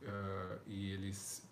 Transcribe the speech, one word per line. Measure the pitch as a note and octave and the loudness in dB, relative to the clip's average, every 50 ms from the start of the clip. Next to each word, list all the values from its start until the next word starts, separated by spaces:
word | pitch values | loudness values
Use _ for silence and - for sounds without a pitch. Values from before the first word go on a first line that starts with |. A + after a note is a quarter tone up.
| - | -4
ah, | G2+ G2+ G2+ G2 F#2+ F#2+ F#2+ F#2 F#2 F#2 - - | -2 0 2 2 2 2 2 0 0 -2 -4 -4
e | G#2+ G2+ G2 G2 G2 | -2 0 2 2 2
eles | G2 F#2+ G2 G2 G2 G2+ - - - - - - | 2 2 2 0 0 -2 -2 -2 -4 -4 -6 -10